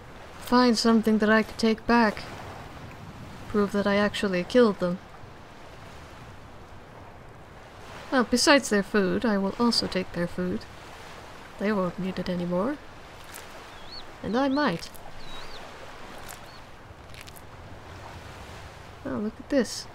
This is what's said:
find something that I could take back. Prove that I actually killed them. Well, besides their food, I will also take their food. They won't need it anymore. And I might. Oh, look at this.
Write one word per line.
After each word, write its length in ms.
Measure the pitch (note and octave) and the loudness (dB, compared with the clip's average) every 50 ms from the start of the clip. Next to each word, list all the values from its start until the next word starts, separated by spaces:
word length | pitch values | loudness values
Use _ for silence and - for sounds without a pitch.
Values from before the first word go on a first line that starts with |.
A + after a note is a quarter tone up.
| - - - - - - - - | 4 -2 -16 -16 -14 -14 -14 -8
find 380 | - - A#3+ B3 B3 B3 A3+ G#3+ | 0 4 6 8 8 8 6 6
something 400 | - A3+ A3+ A3+ G#3+ A3+ A3 G#3 | 6 8 8 8 8 6 4 6
that 120 | G#3+ G#3 | 6 6
I 140 | A3 A3 G#3+ | 6 6 6
could 140 | - - - | 2 0 2
take 280 | - A3+ A3 - - | 4 4 4 4 4
back. 380 | - A#3 A#3 A3+ G#3 - - - - - - - - - - - - - - - - - - - - - - - - - - - - | 6 6 8 6 6 4 0 -6 -10 -10 -12 -12 -12 -12 -12 -12 -12 -14 -14 -14 -14 -14 -14 -14 -14 -14 -14 -14 -14 -14 -12 -6 0
Prove 240 | - G#3 G3+ F#3+ - | 2 4 4 4 4
that 120 | G3+ G3 | 2 4
I 100 | G3+ G3+ G3+ | 4 6 6
actually 480 | G#3 G3+ - - G#3+ G3+ F#3 F3+ F3+ | 4 4 2 0 0 2 2 2 2
killed 340 | - - B3 A#3+ G#3+ F#3+ - | 4 6 8 8 8 6 4
them. 180 | F3+ F3 F3+ F#3+ - - - - - - - - - - - - - - - - - - - - - - - - - - - - - - - - - - - - - - - - - - - - - - - - - - - - - - - - - - - - - - | 2 0 0 0 -4 -10 -16 -16 -16 -16 -16 -16 -16 -16 -16 -16 -16 -16 -16 -16 -16 -14 -14 -14 -16 -16 -16 -16 -16 -16 -16 -16 -16 -16 -16 -16 -16 -14 -14 -16 -16 -16 -16 -16 -16 -16 -16 -16 -16 -16 -16 -16 -18 -18 -16 -16 -16 -16 -16 -16 -14 -14 -12 -12 -4 2
Well, 120 | D4+ B3+ A3+ | 4 4 4
besides 460 | - B3 A#3+ - E4 D4 C#4 - - | 6 4 6 8 10 8 8 8 6
their 120 | G#3+ G3+ | 2 2
food, 440 | F#3+ - - G#3+ F#3+ F3+ F3 G#3+ B3+ | 4 4 4 4 4 4 4 2 2
I 120 | A#3 G#3 G3 | 2 2 2
will 180 | G3 G3 - - | 2 0 0 2
also 280 | A#3+ A#3 A3+ - G3 F3+ | 4 4 4 4 2 2
take 260 | - F#3 F#3+ - - | 0 -2 -2 -2 -2
their 120 | F3 F3 | -2 -2
food. 360 | F3 - - F3+ F3+ F#3+ A3 - - - - - - - - - - - - - - - - - - - - | -2 -2 -2 -2 0 -2 -2 -4 -8 -14 -16 -14 -14 -14 -14 -14 -14 -14 -14 -14 -14 -16 -16 -16 -14 -6 -2
They 140 | G3+ G#3 A3 | 0 2 2
won't 260 | G3 F#3 F3 - - | 2 2 0 0 -2
need 180 | F3 F#3+ F#3 F#3 | -4 -2 -2 -2
it 120 | F3 - | -2 -2
anymore. 480 | F3+ F3 F3 F3 F3 F3+ G3 C4+ D4 C#4 - - - - - - - - - - - - - - - - - - - - - - - - - - - - - | 0 0 0 0 2 2 2 0 -2 -4 -8 -14 -16 -16 -16 -16 -16 -16 -14 -14 -12 -12 -12 -12 -14 -14 -14 -14 -14 -14 -14 -12 -12 -12 -12 -12 -12 -8 -4
And 140 | - G3+ B3+ | 0 2 2
I 100 | C#4 C#4 | 2 4
might. 420 | C4 C#4+ D4 A#3 E3+ E3 - - - - - - - - - - - - - - - - - - - - - - - - - - - - - - - - - - - - - - - - - - - - - - - - - - - - - - - - - - - - - - - - - - - - - - - - - - - - - - - - - - - - - | 4 4 2 2 2 0 -4 -8 -12 -12 -12 -12 -12 -10 -10 -10 -8 -8 -8 -10 -10 -12 -12 -14 -14 -14 -14 -14 -14 -14 -14 -14 -14 -14 -12 -12 -14 -14 -14 -16 -16 -16 -16 -16 -16 -18 -18 -18 -18 -18 -16 -16 -14 -14 -14 -14 -14 -16 -16 -16 -16 -14 -14 -14 -14 -14 -14 -14 -14 -14 -14 -14 -14 -14 -14 -14 -14 -14 -14 -14 -14 -14 -14 -14 -14 -16 -16 -16 -14 -10 -6
Oh, 40 | C4+ | -4
look 240 | C4+ A#3 G#3 A3 - - | -2 -2 -2 -2 -4 -6
at 120 | - - | -4 2
this. 360 | D4 C4+ G#3+ - - - - - | 4 4 4 4 0 -8 -10 -10